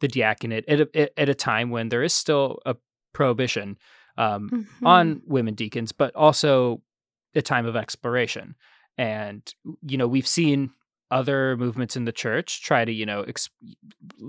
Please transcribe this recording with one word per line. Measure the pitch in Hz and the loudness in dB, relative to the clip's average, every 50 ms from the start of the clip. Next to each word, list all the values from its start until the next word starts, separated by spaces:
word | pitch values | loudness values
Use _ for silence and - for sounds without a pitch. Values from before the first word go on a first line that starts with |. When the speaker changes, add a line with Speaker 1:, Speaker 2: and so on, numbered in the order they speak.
Speaker 1:
the | - 135 | -2 0
diaconate | - 131 110 107 110 - - 113 113 110 - | 0 2 2 2 0 0 -4 -6 -4 -4 0
at | - 151 147 | 2 2 2
a, | 151 147 - | 2 2 2
at, | 156 147 143 - | 0 0 0 2
at | - 147 139 | 0 0 0
a | 135 | 2
time | - - 131 110 110 120 120 | 0 0 0 0 0 0 -2
when | 117 117 113 | -2 -4 -2
there | 113 120 120 139 | -2 0 0 0
is | 170 - | 0 0
still | - - - 151 143 139 131 - - - | -2 0 2 2 2 2 0 -2 -6 -6
a | 131 117 - _ _ _ _ _ _ - | -6 -6 -6 _ _ _ _ _ _ -2
prohibition, | - 147 127 120 113 127 120 - 113 101 101 98 - _ _ - _ _ _ - | 0 2 2 2 2 0 -2 -2 -4 -6 -8 -12 -14 _ _ -20 _ _ _ -4
um, | - 117 107 104 101 104 104 | -2 0 0 0 -2 -4 -6
Speaker 2:
Mm-hmm. | 247 240 214 - - - 247 | -6 -6 -6 -8 -8 0 4
Speaker 1:
on | 165 180 180 170 165 151 139 - | 6 6 8 6 4 0 -4 -4
women | 165 143 131 117 113 107 | -2 0 0 0 0 -2
deacons, | - 113 107 - 123 113 107 - | -4 -6 -6 -6 -6 -8 -6 0
but | - 147 123 - | 0 0 0 2
also | - 151 156 147 - - 147 139 131 123 123 117 113 _ _ _ _ _ _ _ _ _ _ - | 6 6 6 6 6 4 4 4 4 4 2 -2 -4 _ _ _ _ _ _ _ _ _ _ -2
a | 156 | -2
time | 135 - 139 123 117 | 0 0 0 0 0
of | 117 113 | 0 -2
exploration. | 117 104 - - - - 123 120 123 120 110 - 110 98 - - _ _ _ _ _ _ _ _ | -4 -4 -6 -10 -8 -6 -2 -2 0 -2 -2 -4 -10 -12 -16 -20 _ _ _ _ _ _ _ _
And, | - 127 110 107 107 107 104 104 110 - - - _ - - 160 - | -4 -4 -4 -4 -6 -8 -10 -12 -14 -16 -20 -20 _ -16 -16 -14 -12
you | - 147 131 | -8 -6 -2
know, | 131 123 | 0 0
we've | 120 127 135 127 | 2 2 0 0
seen | - - 170 170 151 143 139 139 131 _ _ _ _ _ _ _ - | 0 0 2 4 4 4 2 0 -4 _ _ _ _ _ _ _ -2
other | 127 131 127 135 139 135 135 131 131 | -2 0 0 0 0 0 0 0 0
movements | 120 123 123 113 127 123 110 - | -2 -2 -4 -2 -4 -6 -4 -4
in | 131 120 | -6 -4
the | 117 | -6
church | - - - 120 110 147 180 - - - | -6 -6 -4 -2 -2 -2 -4 -4 -8 -8
try | - - 151 - 117 | -2 0 2 2 2
to, | 117 | 0
you | 113 107 107 | -2 -6 -4
know, | 104 104 104 | -6 -6 -6
ex-, | 98 - - - - - _ _ - - - _ - - - _ - - - - 113 | -6 -8 -8 -8 -8 -8 _ _ -20 -20 -20 _ -20 -20 -20 _ -20 -20 -20 -18 -18